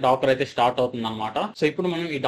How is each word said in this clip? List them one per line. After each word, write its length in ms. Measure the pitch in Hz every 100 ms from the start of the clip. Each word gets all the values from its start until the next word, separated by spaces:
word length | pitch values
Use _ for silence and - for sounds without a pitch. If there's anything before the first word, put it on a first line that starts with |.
| 127
Docker 240 | 131 135
అయితే 120 | 131 135
స్టార్ట్ 280 | - 120 123
అవుతుందన్నమాట. 540 | 127 123 113 110 110 151 208 -
So 80 | 151
ఇప్పుడు 180 | 151 180
మనం 120 | 165 170
ఈ 40 | 143